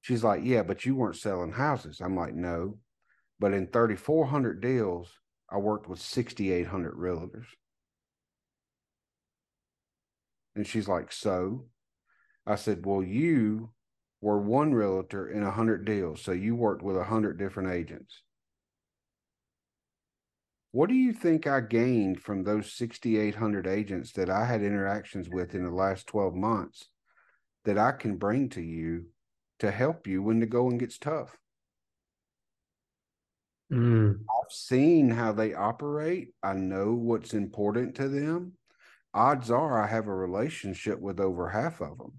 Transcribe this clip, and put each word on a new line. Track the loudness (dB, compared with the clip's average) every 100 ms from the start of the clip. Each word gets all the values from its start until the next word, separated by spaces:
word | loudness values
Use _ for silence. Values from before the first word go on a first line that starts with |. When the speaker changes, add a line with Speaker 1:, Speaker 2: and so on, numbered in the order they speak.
Speaker 1:
She's | 0 2
like, | 4 2
"Yeah, | 2 2
but | 2 -2 -2
you | 0
weren't | 0 -2
selling | -4 -4 -4
houses." | -2 0 -2 -6 -8
I'm | -4 -2
like, | -4
"No, | -4 -4 -4 -4 -8 _ _ _ _ _ _
but | 0
in | 0 0
thirty-four | 2 2 0 0 2 2
hundred | 0 0 -2
deals, | -2 0 0 -2 -8 -20 _ _ _
I | -2
worked | -2 -2 -6
with | -12
sixty-eight | -6 -4 -4 -4 0 0 -2
hundred | -4 -6 -6
realtors." | -4 -4 -8 -14 -20 -20 _ _ _ _ _ _ _ _ _ _ _ _ _ _ _ _ _ _ _ _ _ _ _ _ _ _ _ _ _ -8
And | -4
she's | -4 0
like, | -2 -2
"So?" | -4 -2 0 -2 -6 -12 _ _ _ _ _ _ _ -4
I | -2
said, | -2 -2 0
"Well, | -2
you | 0 0 2 4 2 0 -6 _ _ _ _ _
were | 0 2
one | 2 2 4
realtor | 4 2 0 -4 -8 -6
in | -4
a | -2
hundred | 0 2 2 0
deals, | 0 -2 -6
so | -4
you | -2 -2 0
worked | 0 0
with | -2 -2
a |
hundred | 0 0 0 -2
different | -6 -4 -4
agents." | -4 -6 -12 -18 -20 _ _ _ _ _ _ _ _ _ _ _ _ _ _ _ _ _ _ _ _ _ _ _ _ _
What | 0 4
do | 4
you | 4
think | 2 2 2 4
I | 0
gained | 2 4 4 4 2 0
from | -4 -2
those | 0 0 -2
sixty-eight | -6 -8 -4 0 2 2 0
hundred | -2 0 -2
agents | -2 -2 -6 -6
that | -4 0
I | 2 2
had | 0
interactions | 0 0 0 -4 -6 -10 -6
with | -4 -4
in | -4
the | -4
last | 0 0 0 -4
twelve | -2 0
months | 0 0 0 -4 -14 -20 _ _ _ _ _ _ _ 0
that | 2
I | 2
can | 2 -4 -2
bring | 0 0 -2
to | -4
you | -8 -6 -4 -6 -8 _ _ _ _ _
to | -4
help | 0 -2 -2 -4
you | -2
when | 2 2
the | 2
going | 2 0 0
gets | -4 -6
tough? | -6 -6 -6 -16 _ _ _ _ _ _ _ _ _ _ _ _ _ _ _ _ _ _ _ _ _ _ _
Speaker 2:
Mm. | 2 6 6 6 4
Speaker 1:
I've | 0 -2 -2
seen | -10 0 4 8 8 6
how | 4 0
they | 2 0
operate. | 0 -2 -2 -4 -2 -2 -4 -6 _
I | -4
know | -2 -2 0 0
what's | 2 2 0 0
important | -4 -2 -2 0 0 -2 -2
to | -2
them. | -2 -2 -4 -6 -16 _ _ -20 _ _
Odds | 4 4 4 2
are | 2 4 2
I | 2
have | 0 0
a | -2
relationship | -2 0 -2 -4 -8 -4 -4 -4
with | -4 0
over | 0 0 -2
half | -2 -2 -4
of | -10 -10
them. | -16